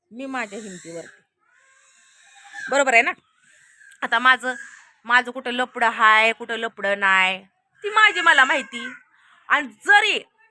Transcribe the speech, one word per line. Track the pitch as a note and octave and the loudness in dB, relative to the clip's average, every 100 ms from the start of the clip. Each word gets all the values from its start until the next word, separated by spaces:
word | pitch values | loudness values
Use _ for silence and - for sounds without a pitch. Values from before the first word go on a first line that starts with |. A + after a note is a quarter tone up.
| _ | _
मी | A3+ C4+ | -18 -12
माझ्या | C4 A3 G#3+ | -10 -10 -12
हिमतीवरती. | G#3+ F3+ E3 E3 - - _ _ _ _ _ C5+ C#5 _ _ _ _ _ - - - | -16 -16 -16 -16 -16 -20 _ _ _ _ _ _ _ _ _ _ _ _ -20 -14 -4
बरोबर | C#4 C4+ | -2 2
आहे | A#3 | 2
ना? | D4 - _ _ _ _ _ _ - - | 2 -2 _ _ _ _ _ _ -20 -12
आता | C4 A#3 | -4 0
माझं, | B3+ B3 B3+ B3 - - - _ A3 | 2 2 -2 -10 -12 -20 -20 _ -2
माझं | B3 B3 | 0 0
कुठं | B3+ B3+ | -6 -6
लपडं | B3 B3 B3 B3 | -4 -4 -2 -2
हाय, | A#3 G#3+ G#3+ A3 | 2 4 4 2
कुठं | A3+ A#3 A3+ | -2 -6 -8
लपडं | A3+ - G3 G3+ | -8 -6 -4 -2
नाही, | G3 F#3+ F#3 F#3+ F#3+ _ _ _ | 2 2 2 -2 -10 _ _ _
ती | G4+ | -4
माझी | G#4+ G#4+ F4+ | 2 2 2
मला | E4+ D4+ C4 | 2 4 4
माहिती. | D#4 A3+ A#3+ B3 B3+ _ _ _ _ - | 0 -6 -12 -14 -16 _ _ _ _ -4
आणि | C#4 C4+ | -2 -4
जरी, | - E4+ G#4 G#4+ D4+ - _ _ | -6 2 2 2 -2 -8 _ _